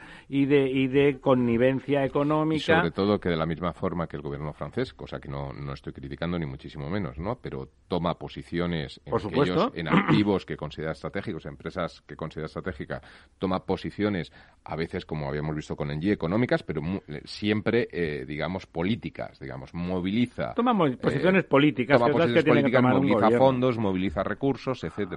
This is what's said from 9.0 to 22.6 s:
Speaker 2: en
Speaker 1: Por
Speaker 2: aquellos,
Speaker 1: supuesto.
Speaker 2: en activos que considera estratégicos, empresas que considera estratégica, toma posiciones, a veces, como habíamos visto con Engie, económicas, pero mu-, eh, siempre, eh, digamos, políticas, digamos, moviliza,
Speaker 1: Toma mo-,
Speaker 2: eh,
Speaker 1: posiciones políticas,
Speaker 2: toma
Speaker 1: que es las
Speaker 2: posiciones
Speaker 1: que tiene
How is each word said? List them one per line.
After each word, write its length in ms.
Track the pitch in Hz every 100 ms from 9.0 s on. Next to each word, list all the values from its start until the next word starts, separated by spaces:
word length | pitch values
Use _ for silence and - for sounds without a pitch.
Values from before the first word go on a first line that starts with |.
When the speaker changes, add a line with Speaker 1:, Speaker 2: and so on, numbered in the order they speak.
| -
Speaker 2:
en 40 |
Speaker 1:
Por 80 | 117
Speaker 2:
aquellos, 240 | 98 123 143 -
Speaker 1:
supuesto. 100 | 240 87
Speaker 2:
en 80 | 80
activos 560 | 82 202 143 104 95
que 100 | - 78
considera 340 | 76 - 78
estratégicos, 540 | 80 - 98 104 80 76
empresas 560 | 73 82 92 82 -
que 120 | -
considera 300 | 73 80 -
estratégica, 560 | 78 82 95 - 82 71 - - - _
toma 260 | 95 92
posiciones, 680 | - 92 82 - 104 98 76 - - _ -
a 100 | 78
veces, 300 | 82 90 -
como 240 | 78 71
habíamos 260 | 73 76 76
visto 200 | - 78
con 140 | 73
Engie, 220 | 76 92
económicas, 500 | 104 82 104 123 165
pero 200 | - 78
mu-, 180 | 76 95 -
eh, 140 | 73
siempre, 640 | - - 104 104 101 113 -
eh, 360 | 85 82 73 65
digamos, 380 | 76 78 92 -
políticas, 760 | 78 90 110 80 - 53 -
digamos, 320 | 67 65 64
moviliza, 800 | 85 87 92 92 107 123 - 64
Speaker 1:
Toma 220 | - 240
mo-, 140 | 214 151
Speaker 2:
eh, 100 | 120
Speaker 1:
posiciones 460 | - 143 175 190
políticas, 540 | 151 135 151 127 117 135
Speaker 2:
toma 100 | 117
Speaker 1:
que 20 |
es 60 | 147
las 80 | 165
Speaker 2:
posiciones 180 | 165
Speaker 1:
que 60 | 156
tiene 180 | 120